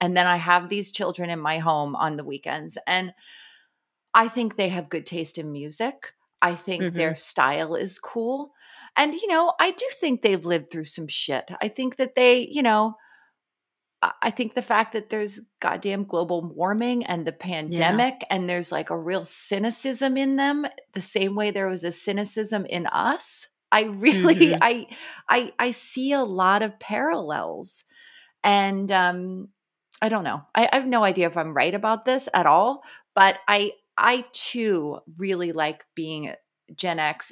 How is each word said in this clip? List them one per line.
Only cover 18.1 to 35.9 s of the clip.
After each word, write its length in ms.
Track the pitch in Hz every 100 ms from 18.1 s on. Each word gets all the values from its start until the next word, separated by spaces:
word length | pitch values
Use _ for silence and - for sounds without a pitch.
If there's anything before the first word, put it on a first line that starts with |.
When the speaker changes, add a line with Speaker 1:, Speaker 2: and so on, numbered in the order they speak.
| 254 -
Speaker 1:
and 200 | 185 180
there's, 220 | 175 175
like, 180 | - 156
a 80 | 170
real 260 | 160 185 165
cynicism 920 | - - 196 220 226 269 233 269 262
in 180 | 269 269
them, 320 | 277 294 294 - -
the 80 | 196
same 340 | - 202 196 202
way 160 | 208
there 160 | 202 190
was 160 | 185
a 80 | 170
cynicism 760 | 170 - 202 208 - 208 214 -
in 200 | 175 170
us. 600 | - 226 294 - - - _ -
I 100 | 214
really, 720 | 220 196 233 196 180 190 320
Speaker 2:
Mm-hmm. 60 | 170
Speaker 1:
I, 260 | 233 240 202 - - - -
I, 260 | 247 240 -
I 120 | 247
see 420 | 233 - 254 269
a 100 | 285
lot 380 | 233 185 185 202
of 180 | 220 202
parallels. 1040 | - 208 285 339 156 147 82 - 185 - - _ - - _ _
And, 480 | 202 202 196 196 196
um, 580 | 190 180 180 185 185 196 _ _ _ _ -
I 80 | 220
don't 140 | 220
know. 200 | 156 147 - -
I, 140 | 233
I 40 | 269
have 100 | 262
no 180 | 240
idea 220 | 202 185 170
if 80 | 165
I'm 180 | 160 143
right 160 | 151
about 320 | 202 214 226 254
this 240 | 262 262
at 120 | - 160
all, 380 | 160 226 277 - - _ -
but 240 | 196 - -
I, 260 | 208 202 - _ -
I 280 | 233 247 247
too 680 | - - 240 220 180 147 143 - 160
really 340 | 190 180 175
like 300 | 156 156 151 -